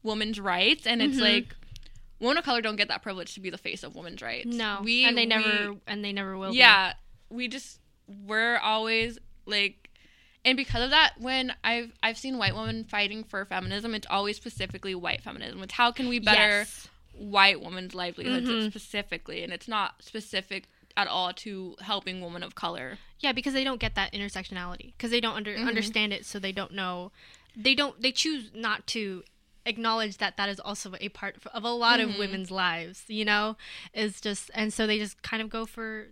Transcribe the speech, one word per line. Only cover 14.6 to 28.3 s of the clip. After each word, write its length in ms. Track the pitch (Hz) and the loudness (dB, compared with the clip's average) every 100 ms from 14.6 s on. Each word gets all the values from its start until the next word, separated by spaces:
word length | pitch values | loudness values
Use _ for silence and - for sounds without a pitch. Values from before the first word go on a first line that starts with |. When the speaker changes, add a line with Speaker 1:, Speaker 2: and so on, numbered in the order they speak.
| 190 185 196 | -8 -6 -6
Speaker 1:
white 260 | 180 175 - | -4 -2 -4
feminism. 420 | - - - 190 | -4 -10 -12 -12
It's 120 | 190 | -10
how 180 | - 240 | 2 2
can 160 | 240 254 | 2 -2
we 100 | 240 | 0
better 380 | 214 208 208 208 | 6 8 8 4
Speaker 2:
Yes. 280 | 214 - - - - | 0 -10 -18 -20 -20
Speaker 1:
white 480 | - 208 196 196 185 | -16 0 8 8 8
women's 340 | - 185 185 | -4 -10 -8
livelihoods 540 | 185 180 170 247 254 247 | -6 -6 -4 -2 0 2
Speaker 2:
Mm-hmm. 200 | 226 214 | 0 0
Speaker 1:
specifically, 720 | 202 - 208 208 160 - 170 | -4 -6 -6 -4 -8 -8 -10
and 100 | 170 | -8
it's 160 | 175 - | -10 -4
not 340 | 220 196 - | -2 -2 -6
specific 640 | - 220 214 196 185 190 - _ _ - | -12 -12 -4 -6 -4 -10 -10 _ _ -2
at 100 | 202 | 0
all 260 | 170 180 | 0 -2
to 440 | 180 220 190 185 - | -4 -10 -8 -10 -12
helping 400 | 190 202 190 185 | -4 -4 -2 -8
women 220 | 175 175 | -8 -8
of 120 | 185 | -10
color. 440 | - 175 170 127 202 - - | -6 -6 -6 -10 -12 -18 -4
Speaker 2:
Yeah, 120 | 285 | -2
because 200 | 254 277 | 0 0
they 100 | 269 | 0
don't 160 | 269 247 | 0 -2
get 140 | 226 208 | -2 -2
that 160 | 196 | -2
intersectionality, 800 | 208 202 190 185 185 180 180 - - | -4 -6 -6 -8 -8 -8 -10 -14 -8
'cause 120 | 233 | 0
they 100 | 240 | 2
don't 160 | 233 220 | 2 -2
under-, 180 | 214 | -6
Speaker 1:
Mm-hmm. 140 | 208 240 | -2 0
Speaker 2:
understand 440 | 220 214 220 214 | 0 0 0 0
it, 120 | 202 | -2
so 140 | - 202 | -6 -6
they 140 | 190 | -6
don't 200 | 190 190 | -6 -6
know. 400 | 196 185 180 180 _ - - _ | -6 -4 -6 -10 _ -20 -20 _
They 200 | 233 233 | 2 4
don't, 260 | 269 285 - | 4 2 0
they 120 | 254 | -2
choose 380 | 254 320 | 0 0